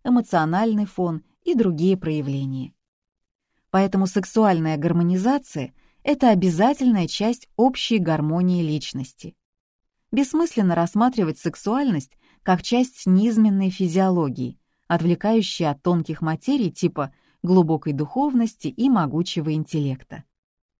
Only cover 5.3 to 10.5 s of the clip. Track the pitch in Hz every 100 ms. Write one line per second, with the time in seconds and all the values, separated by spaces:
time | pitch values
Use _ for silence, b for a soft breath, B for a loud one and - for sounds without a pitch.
5.3 | 285 - 156 127 _ _ _ - 285 247
6.3 | 196 185 160 233 285 254 208 165 - 214
7.3 | 240 - - 254 254 - 220 165 151 151
8.3 | 165 180 180 160 151 - 135 135 - 170
9.3 | - _ _ _ _ _ _ _ 220 269
10.3 | 311 330